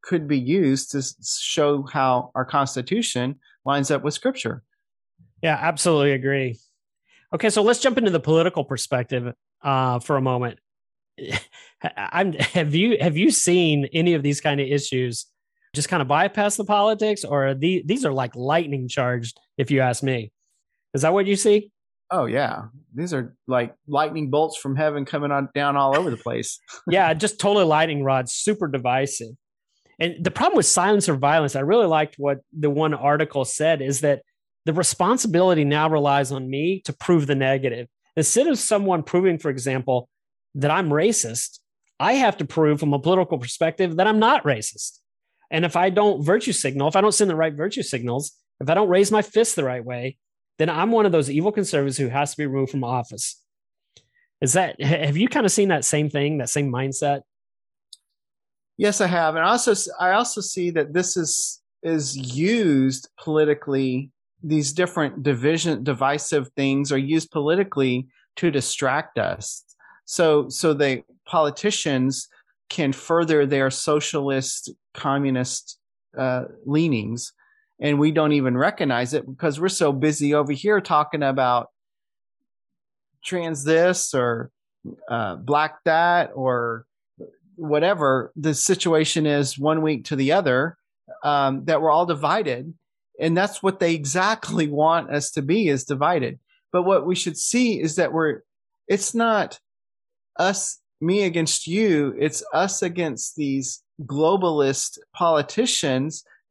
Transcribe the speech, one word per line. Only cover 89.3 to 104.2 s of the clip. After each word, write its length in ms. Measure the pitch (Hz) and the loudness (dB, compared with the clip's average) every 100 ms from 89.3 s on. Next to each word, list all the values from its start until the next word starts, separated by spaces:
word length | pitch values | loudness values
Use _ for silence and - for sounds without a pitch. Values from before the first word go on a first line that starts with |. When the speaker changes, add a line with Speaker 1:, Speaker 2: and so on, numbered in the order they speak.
| 143 135 139 | 0 0 -2
Speaker 1:
one 240 | 147 160 | 0 0
week 220 | 156 143 | 0 -2
to 120 | - 143 | -4 -2
the 160 | 135 | 2
other, 440 | 180 165 127 156 - _ _ - - | 2 2 0 0 -6 _ _ -20 -8
um, 400 | 139 143 139 135 | -2 0 0 -2
that 160 | 135 156 | 0 0
we're 100 | 160 | 4
all 160 | 160 175 | 2 2
divided. 640 | 151 147 196 170 123 151 165 _ _ _ - | 0 0 0 -2 -6 -8 -16 _ _ _ -4
And 180 | 160 170 | 0 2
that's 260 | 202 - | 0 0
what 180 | 196 190 | -4 0
they 140 | 170 | 0
exactly 720 | 165 139 165 190 160 - 165 151 | 0 -2 0 0 -2 -4 -2 -2
want 420 | 143 156 165 - | 2 2 2 0
us 200 | 147 143 | -4 -4
to 100 | - | -6
be, 260 | 139 196 190 | -2 0 2
is 160 | 139 | 0
divided. 540 | - 135 147 175 127 131 _ _ _ | -2 -2 0 0 -2 -8 _ _ _
But 120 | 180 | -2
what 220 | 180 190 147 | 2 2 2
we 80 | |
should 220 | 180 175 151 | -4 -4 -6
see 440 | - 240 247 180 | -2 0 0 0
is 160 | 156 156 | -2 -2
that 160 | 165 | -2
we're, 280 | 160 156 - _ _ _ _ - | 0 -2 -4 _ _ _ _ -4
it's 260 | 196 - | -2 -2
not 440 | 233 226 214 170 - _ _ _ _ _ _ _ - | -2 0 0 -2 -8 _ _ _ _ _ _ _ -2
us, 400 | 185 196 - - _ - | -2 0 -6 -10 _ -6
me 200 | 160 196 | -2 0
against 440 | 190 170 156 - - | 0 0 -2 -2 -2
you. 480 | 185 220 156 139 131 | 0 2 2 0 0
It's 240 | 143 - - | -2 -2 -4
us 300 | 156 190 - | 0 0 -2
against 540 | 185 170 160 120 - - | -4 -4 -4 -4 -10 -6
these 460 | 143 135 131 - _ - | -4 -4 -6 -12 _ -16
globalist 960 | 135 139 | -8 0